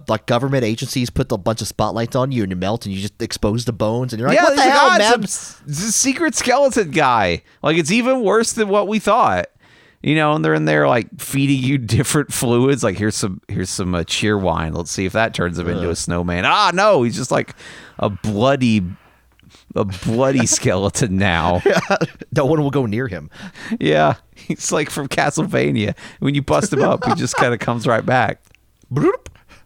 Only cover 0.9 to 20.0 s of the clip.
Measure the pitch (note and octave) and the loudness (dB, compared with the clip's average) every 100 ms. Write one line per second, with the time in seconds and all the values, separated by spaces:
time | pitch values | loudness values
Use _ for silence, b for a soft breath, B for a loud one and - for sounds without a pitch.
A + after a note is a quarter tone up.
0.9 | C3 A#2+ - C3 A2 F2 A2 G#2+ - G#2+ | -4 -2 -2 -2 -2 -2 -4 -4 -2 -2
1.9 | G2 A#2 B2+ C3 B2+ G2 F2+ F#2 A2+ G2+ | -2 -2 -2 -2 -2 -2 -2 -4 -4 -6
2.9 | F#2+ G2+ - A2+ - G#2+ A2+ A#2+ G#2+ G#2+ | -6 -8 -8 -8 -4 -2 -2 -2 -2 -2
3.9 | A#2 C3 A2 B2+ D4 E4 C#4+ C4 C#4+ G4+ | -2 -4 -2 2 4 4 4 4 6 6
4.9 | F4+ G#3 A#3+ G3 - - - C#3+ D3 A3 | 4 4 2 0 -8 -12 -16 -10 -6 -2
5.9 | - C4 C4 E4 - - B3+ C#4 A#3 E3+ | 0 0 0 0 0 0 4 4 2 0
6.9 | D#3 C#3 A#2 F#2+ E2 b b C#3+ E3 D3 | 2 4 4 2 0 b b 0 0 2
7.9 | A3+ A#3+ C4 G3+ G#3+ A3+ A#3 G#3 G#3+ G3 | 2 2 2 2 2 2 0 0 0 0
8.9 | G#3+ - A3+ E3 F2+ - b b b b | 0 2 2 2 0 -4 b b b b
9.9 | b - D#3 D3+ D#3 D#3 D#3 D#3 D3+ C#3+ | b 0 2 2 2 0 0 2 2 4
10.9 | B2 - - - C#3 C#3 C3+ B2+ C#3+ A2 | 2 -2 -8 -6 0 2 2 0 -2 0
11.9 | A2+ C3 D#3 C3+ - B2 A#2+ C3 C#3 A2+ | 0 2 0 -2 -2 0 2 2 2 0
12.9 | F2+ G#2+ - G#2 F#2 - G#2 F#2 - F#2 | 0 -2 -2 -4 -6 -8 -6 -6 -4 -2
13.9 | F2 E2+ - G#2+ G#2 F2+ E2 D#2+ D#2+ F2 | -2 -2 -2 0 2 0 0 -2 -6 -6
14.9 | - F#2+ A2 A2+ - F2 E2+ E2+ F2 F2 | -4 -2 0 -2 0 -4 -2 -4 -4 -4
15.9 | E2+ - F2 F2 F2 A#2 F#3 G3 F3 G#3+ | -4 -4 -2 -2 -2 0 2 2 2 2
16.9 | F3 A#2+ C#3+ C3 C#3+ - B B B B | 4 2 -2 -2 -2 -4 B B B B
17.9 | - G#2+ G2 A2 G2+ B2+ C#3 B2 A2 F2+ | -6 -4 -4 -4 0 2 2 2 2 0
18.9 | G2 b b b _ - - - - G2+ | -8 b b b _ -20 -20 -8 -4 -4
19.9 | F#2 | -4